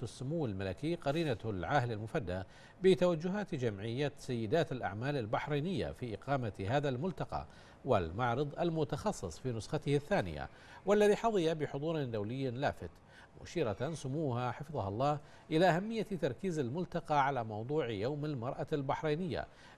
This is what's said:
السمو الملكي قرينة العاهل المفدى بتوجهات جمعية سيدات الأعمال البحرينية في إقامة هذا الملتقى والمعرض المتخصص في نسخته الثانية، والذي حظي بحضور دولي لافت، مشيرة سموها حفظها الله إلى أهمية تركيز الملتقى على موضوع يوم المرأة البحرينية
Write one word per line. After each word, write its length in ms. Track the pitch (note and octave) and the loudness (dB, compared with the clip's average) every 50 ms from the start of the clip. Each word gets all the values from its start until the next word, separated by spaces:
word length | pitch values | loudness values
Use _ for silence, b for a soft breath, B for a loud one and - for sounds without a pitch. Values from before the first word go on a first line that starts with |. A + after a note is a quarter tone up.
| B2 | -6
السمو 420 | - - - B2+ C3+ E3 E3+ C#3+ | -8 -8 -8 -6 -4 -2 -2 -2
الملكي 500 | A2 F#2+ F#2+ G2 F#2+ F2+ - C#3+ E3 E3+ | -2 -2 -2 -2 -2 -2 -2 -2 -4 -4
قرينة 420 | E3 - C#3 D3 E3+ D#3+ D3 A2+ - - | -2 0 0 0 2 0 0 0 0 -2
العاهل 460 | A2+ G2+ F2+ D#2+ F#2 C#3+ C#3 B2 A#2+ | -4 -2 -2 0 2 2 2 2 2
المفدى 500 | A2 G#2 A2+ - - D#3+ F2+ E2+ F2+ F#2+ G2 B B B B B B - F3+ | -2 -4 -4 -4 -4 -4 -2 -2 -4 -4 -6 B B B B B B 4 6
بتوجهات 720 | F#3+ F3 - F3+ F3+ E3+ D3 F3 F3+ G3 G#3 G3 - E3+ | 6 8 8 6 4 4 2 0 -2 -2 -2 -2 -4 -2
جمعية 560 | B2+ B2 A2+ G2 F#2+ G#2+ A#2 A#2 C3+ D3 C3+ - | -2 0 0 0 -2 -4 -4 -2 0 0 -2 -2
سيدات 540 | - - - B2 A#2 A2 G2+ D3 E3+ D3+ - | -6 -6 -4 -2 -2 0 2 2 2 2 2
الأعمال 460 | D#3 A#2 G#2+ F2+ G2 G#2+ B2 C#3+ D3 | -2 -4 -4 -4 -4 -2 -2 -2 0
البحرينية 760 | C3 G#2+ G#2+ C#3+ A#2 - - D3+ C#3+ D3+ G3 F3+ A2 E2 C#2+ | -2 0 0 -2 -2 0 0 0 0 0 0 -2 -2 -2 -2
في 220 | - - B2+ A#2 G2+ | -4 -6 -6 -6 -6
إقامة 520 | - - C3+ C#3+ C3 A#2+ G#2 - - F#2+ | -6 -2 -2 0 0 0 -2 -4 -4 -2
هذا 220 | G2+ C3 D3 C#3 C#3 | 2 2 2 2 2
الملتقى 560 | B2 A#2+ E3 F#3+ - - - - - C#2+ - B B B B B B B - | 0 0 -2 -4 -2 -4 -4 -4 -4 -6 -6 B B B B B B B 2
والمعرض 760 | C#3 B2 G2 E2+ D#2+ F2 A#2 B2+ A#2+ A#2 C3+ D3+ C#3+ C3+ - | 4 4 4 4 2 0 0 0 2 2 0 -2 -2 -2 -2
المتخصص 800 | F3 E3+ D#3+ D#3+ D3 - D3+ - - G#3+ - - - E2+ - - | -2 0 2 0 0 0 -2 -2 -2 -2 -2 -2 -4 -6 -6 -6
في 120 | - B2+ | -4 -4
نسخته 440 | A2+ A2 - - D#3 D3+ - C#3+ C#3+ | -4 -4 -4 -2 -4 -2 2 2 2
الثانية، 540 | C#3+ - - G3+ D#3+ G2+ F2 D2+ C2+ C#2 - B B B B B B B | 2 2 2 2 2 2 0 -4 -6 -8 -8 B B B B B B B
والذي 300 | F#3 G#3 G#3 G#3 G#3 G3 | 4 6 8 8 6 6
حظي 380 | - A3+ A#3 G#3+ F#3 D#3+ D#3+ E3+ | 6 4 2 4 4 4 2 2
بحضور 500 | D3+ C#3+ - - C#3+ D3+ E3 E3 D3+ C3+ | 0 -2 -2 -2 -2 -2 0 0 0 0
دولي 480 | A#2+ A2+ G#2 G2+ A2 B2+ C3+ C3+ B2+ | 0 -2 -2 -2 -2 -2 -2 -2 -2
لافت، 400 | A2+ C3 C#3+ A2 - - F#2+ E2+ - - B B B B B B - - | -2 0 0 0 0 -2 -8 -10 -12 -16 B B B B B B -18 -16
مشيرة 520 | - - - E3+ C#3 A2 G2 - B2 D#3+ D#3+ | -16 -4 -2 0 2 2 0 0 -2 -4 -4
سموها 580 | - - C3 C3+ E3 D#3+ C3 A#2 B2 B2 A#2+ | -4 -6 -4 -2 -2 0 0 0 0 -2 -2
حفظها 360 | - - D3 - D3 A#2+ F#2+ F#2+ | -4 -6 -8 -6 -4 -4 -2 -2
الله 300 | G2+ A#2 C#3 D3 D3+ D3 B B B B B B | 0 2 2 2 2 0 B B B B B B
إلى 180 | D3+ D#3+ F#3 F3 | 4 6 6 6
أهمية 340 | D#3 F3+ G#3 A3+ A3+ A3 F3 | 6 4 2 0 -2 -2 -2
تركيز 560 | - G3 D3+ E3+ C3+ A2+ - G3 F#3 D#3+ D#3 | -2 -2 0 0 -2 -2 -2 -4 -2 0 0
الملتقى 680 | B2+ A2+ C#3 F#3 E3+ - - E3+ - - D3+ D3 C3+ | 0 0 -2 -4 -4 -4 -4 -4 0 2 4 4 4
على 180 | C#3+ C#3 A#2+ A2+ | 4 2 0 -2
موضوع 460 | A2 G#2 G#2+ A#2 C3+ D3+ D#3 C3 A#2+ | -2 -4 -6 -4 0 0 0 0 0
يوم 360 | A2 F#2+ G#2+ C#3 D3+ C#3+ D3 | 0 0 0 0 0 -2 -2
المرأة 420 | D3+ D3 A#2+ A2+ C3+ - - C#3+ - D#3 | -4 -4 -2 -4 -4 -4 -4 -2 -2 -2
البحرينية 760 | C#3+ C3+ C#3 - - D#3+ D3+ D3+ E3 F#3+ D#3+ G#2 D2 - B B B B B B | 0 0 0 -2 0 0 0 0 0 0 -2 -2 -4 -4 B B B B B B